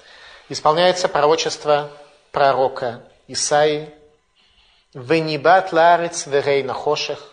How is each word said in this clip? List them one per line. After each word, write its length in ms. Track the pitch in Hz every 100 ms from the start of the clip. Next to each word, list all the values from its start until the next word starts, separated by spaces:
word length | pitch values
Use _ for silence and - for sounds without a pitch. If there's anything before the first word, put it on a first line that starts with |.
| - - - - -
Исполняется 580 | 139 156 156 180 180 180
пророчество 840 | 151 147 160 160 - 151 147 147 - - _ _
пророка 720 | - 143 127 135 135 127 117 - _ -
Исаии: 680 | 127 - 147 151 151 151 - _ _ _ _ _ _ _ _ _ 139
«Венибат 760 | 123 160 156 151 143 185 185
лаарец 540 | 165 170 170 170 165 -
верейна 480 | 139 139 139 127
хошех», 540 | 113 - 147 - 143 -